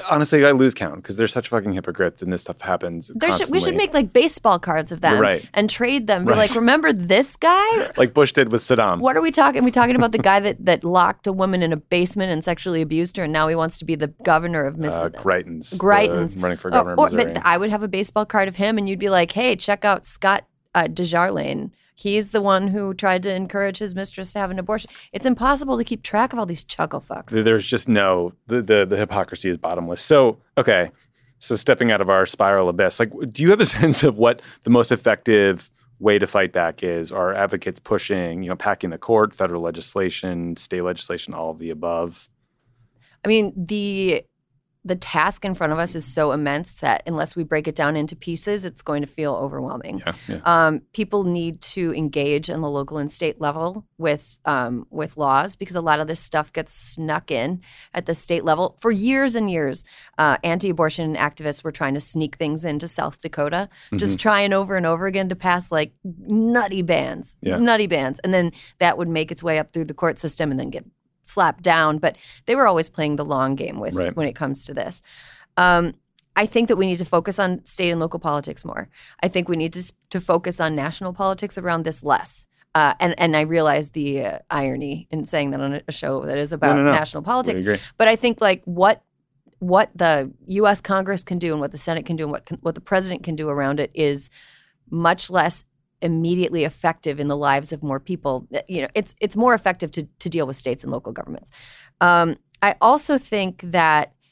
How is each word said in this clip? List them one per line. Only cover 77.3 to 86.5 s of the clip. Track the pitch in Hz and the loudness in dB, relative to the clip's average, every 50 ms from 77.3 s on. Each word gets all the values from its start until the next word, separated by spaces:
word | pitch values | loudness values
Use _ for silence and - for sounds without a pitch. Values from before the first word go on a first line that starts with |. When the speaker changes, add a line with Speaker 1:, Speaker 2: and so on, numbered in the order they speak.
| 190 - | -2 0
Speaker 2:
on | 196 185 180 180 - | 0 0 -2 -4 -6
state | - - - 185 175 | -8 -6 -2 0 0
and | 170 170 | 0 0
local | 160 165 - 170 | -2 -4 -4 -4
politics | 165 165 147 147 143 160 147 - - | -4 -2 -2 -2 -4 -6 -10 -12 -12
more. | - - - 95 - _ - - - - _ - | -12 -10 -10 -12 -12 _ -20 -20 -20 -8 _ -4
I | 180 | -2
think | 180 185 175 175 | -2 -2 -2 -2
we | 180 | -2
need | 165 160 165 165 | -2 -2 -4 -6
to | 175 | -8
s-, | 180 - - _ _ - | -10 -12 -12 _ _ -10
to | - 185 | -8 -4
focus | 175 - - 175 175 180 175 - | 0 0 0 0 0 -2 -4 -2
on | 170 160 156 | -2 -2 -2
national | 147 139 156 165 - 196 185 180 | -2 -4 -4 -6 -6 -8 -8 -6
politics | - 202 190 190 180 - 202 - | -2 -2 -2 -2 -2 -6 -10 -8
around | - 175 175 170 165 160 | -6 -4 -2 -2 -2 -2
this | 160 160 - - | -4 -6 -4 0
less. | 147 135 85 - - - - - _ _ _ _ _ - | 0 0 0 0 -4 -10 -10 -12 _ _ _ _ _ 0
Uh, | 156 151 143 - - | 2 4 2 2 2
and, | - 175 175 - | 0 0 0 2
and | 175 165 156 | 2 2 4
I | 151 151 | 2 2
realize | 156 165 170 156 151 143 147 156 143 | 2 2 2 4 4 2 2 0 -4
the, | - 156 143 143 139 135 127 | -6 -6 -4 -4 -4 -4 -4
uh, | 98 76 - - - | -4 -6 -8 -8 -6
irony | - 147 139 135 131 131 151 143 139 156 - _ | -4 -2 -2 -2 -4 -4 -6 -8 -8 -10 -10 _
in | - 156 147 | -8 -8 -6
saying | - - 160 143 139 | -4 -2 -2 -2 -2
that | 135 135 | -4 -4
on | 135 139 139 | -4 -4 -4
a, | 147 - | -6 -8
a | - 147 | -10 -10
show | - - 156 135 135 135 | -8 -6 -4 -4 -4 -4
that | 147 135 139 | -4 -4 -4
is | 147 147 | -4 -4